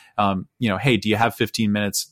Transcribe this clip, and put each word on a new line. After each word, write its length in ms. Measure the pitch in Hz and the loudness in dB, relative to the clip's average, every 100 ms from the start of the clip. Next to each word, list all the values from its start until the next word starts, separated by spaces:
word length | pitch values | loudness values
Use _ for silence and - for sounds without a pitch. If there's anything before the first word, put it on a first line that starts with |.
| - - | -10 -2
um, 320 | 101 95 - - | 0 0 -6 -4
you 100 | 117 | -2
know, 80 | 92 | 0
hey, 180 | 135 113 | 2 2
do 140 | 107 | 2
you 60 | 104 | 2
have 180 | 117 | 2
fifteen 380 | - 113 - 110 | 0 -2 0 0
minutes, 360 | 104 104 - - | 0 -2 -4 -4